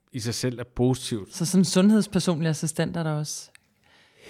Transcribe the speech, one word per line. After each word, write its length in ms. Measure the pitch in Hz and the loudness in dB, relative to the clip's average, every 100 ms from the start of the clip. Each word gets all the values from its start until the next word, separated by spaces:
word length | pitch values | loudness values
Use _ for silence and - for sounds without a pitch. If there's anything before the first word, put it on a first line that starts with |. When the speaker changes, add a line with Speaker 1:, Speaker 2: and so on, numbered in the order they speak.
| _ | _
Speaker 1:
i 80 | 131 | -8
sig 140 | 113 | -6
selv 260 | - 127 120 | -4 -4 -6
er 40 | |
positivt. 680 | 120 - 123 127 - 113 92 - | -10 0 2 2 -2 -6 -8 -6
Speaker 2:
Så 100 | 165 | 2
sådan 160 | 185 | 4
en 40 | 175 | 4
sundhedspersonlig 840 | 185 202 214 - 185 180 156 160 | 4 6 4 2 0 0 0 -2
assistent 480 | 151 160 - 165 175 | -2 -4 -2 -4 -2
er 60 | |
der 80 | 160 | -4
også? 400 | 151 151 - - _ _ _ _ _ _ _ | -4 -6 -10 -14 _ _ _ _ _ _ _